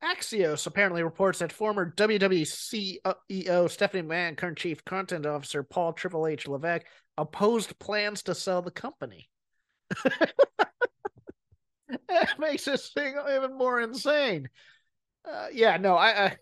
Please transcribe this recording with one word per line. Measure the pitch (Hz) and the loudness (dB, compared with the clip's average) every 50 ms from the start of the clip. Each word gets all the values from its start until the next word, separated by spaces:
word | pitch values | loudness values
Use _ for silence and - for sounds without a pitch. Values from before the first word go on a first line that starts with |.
| 311 | -4
Axios | 330 359 - - - - 214 180 156 151 143 - | -4 -4 -4 -6 -4 0 2 2 2 0 -2 -4
apparently | 160 151 196 202 196 175 170 165 | -2 0 2 2 2 2 0 -2
reports | 165 165 - 196 190 170 - | -2 0 2 2 2 2 0
that | 175 156 | -4 -6
former | - - 214 214 214 202 180 | -4 -2 -2 -2 0 0 -2
W | 175 - - 208 214 220 208 | -2 2 2 2 4 4 4
W | 196 196 190 175 | 4 4 4 2
E | 151 | 2
C | - - - - - - 220 202 185 180 - - 190 185 - _ - | 0 -4 -8 -8 -8 -6 -6 -6 -6 -8 -4 -2 -2 -2 -2 _ -8
E | 196 190 175 185 | -6 -4 -2 2
O | 175 175 175 165 | 4 4 4 2
Stephanie | 165 - 202 196 - 185 170 156 | 2 0 0 0 0 -2 -4 -2
McMahon, | 160 175 175 170 151 - | -2 -2 -2 -2 -4 -4
current | - 180 156 - | -6 -6 -6 -4
chief | - 175 156 - - | -4 -6 -6 -6 -8
content | - 185 190 190 185 180 165 147 | -6 -6 -6 -4 -4 -4 -4 -4
officer | 151 147 147 139 - - 147 135 | -4 -4 -4 -6 -6 -6 -8 -8
Paul | - - 185 175 165 160 | -4 -2 -2 -2 -2 -2
Triple | - - 180 180 160 156 160 | -4 -6 -4 -2 -2 -2 -2
H | 156 143 - 143 | -2 -4 -6 -6
Levesque, | 139 135 147 170 170 165 - - - _ _ _ _ - | -6 -4 -2 -2 -2 -2 -4 -10 -18 _ _ _ _ -6
opposed | 151 147 - - 196 214 240 226 202 - - - | -6 -6 -2 2 2 4 4 2 0 -4 -8 -10
plans | - - 208 208 208 208 208 190 - | -8 -4 -2 -2 -2 -2 -4 -6 -4
to | 196 175 | -4 -4
sell | - - 196 185 180 | -4 -2 -2 -2 -2
the | 175 180 | -2 -4
company. | - - - 254 - _ 139 123 98 - - _ _ _ _ _ _ _ _ _ _ _ _ - 175 - - | -8 -10 -10 -12 -10 _ -12 -14 -14 -16 -20 _ _ _ _ _ _ _ _ _ _ _ _ -10 -6 -2 0
<laughs> | 262 - - 330 - - - 494 - _ - - - - - - - _ _ - - - - - - - _ _ _ _ _ _ _ _ _ _ - 254 - _ - | 0 0 2 0 2 4 4 4 4 _ 2 -2 -2 0 -2 -4 -4 _ _ -14 -14 -14 -16 -20 -20 -20 _ _ _ _ _ _ _ _ _ _ -12 -12 -10 _ 0
That | 370 339 339 - - - | 2 2 2 2 0 -2
makes | 302 311 285 - - | -2 -2 -2 -2 -2
this | 311 277 240 - - | -2 -2 -2 -4 -6
thing | - 285 294 269 269 285 285 285 277 | -4 -4 -4 -2 -4 -4 -2 -2 0
even | 269 262 262 262 262 | 0 0 -2 -2 -2
more | 254 254 247 240 | 0 0 2 0
insane. | 233 226 240 262 - 294 294 294 285 247 190 156 135 131 - _ - - - _ _ _ _ _ _ _ _ _ - - | 0 -2 -4 -4 0 2 2 2 2 2 0 -2 -4 -8 -14 _ -20 -20 -20 _ _ _ _ _ _ _ _ _ -14 -12
Uh, | 294 - - - - | -10 -10 -10 -6 0
yeah, | 247 226 220 170 170 | 4 6 6 6 6
no, | 190 196 180 | 4 4 6
I, | 170 180 226 220 202 202 185 - - | 6 6 6 6 6 4 2 2 2